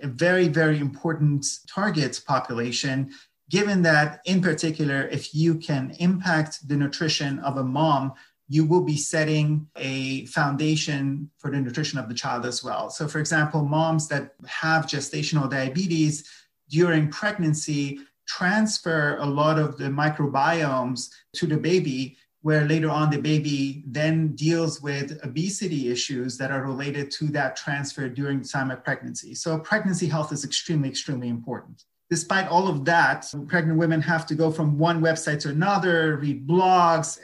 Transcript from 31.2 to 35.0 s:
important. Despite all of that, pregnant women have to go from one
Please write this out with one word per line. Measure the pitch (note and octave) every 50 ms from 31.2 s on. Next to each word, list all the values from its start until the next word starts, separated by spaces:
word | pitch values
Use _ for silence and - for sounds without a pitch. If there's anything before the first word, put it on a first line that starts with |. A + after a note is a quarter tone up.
| B2 A#2+
important. | A#2 A#2 - - A#2+ G2+ - - - - _ _ _ _ _ -
Despite | E3+ D#3+ - - G3 F#3+ F#3+ -
all | E3 F3 F#3+ F#3+
of | D#3+ C#3+ C3+
that, | D3 E3+ E3 D3 C3 C#3 - - - - C#3+ C#3+ -
pregnant | - F3 D#3+ D#3+ E3 D#3+
women | E3+ D#3+ D#3+ D#3+ D3
have | - E3+ D#3+ D#3 -
to | D3+
go | C#3+ E3 D#3
from | D#3 D#3+ D#3+ D3+ D3 C#3+
one | D#3+ E3+ E3+ E3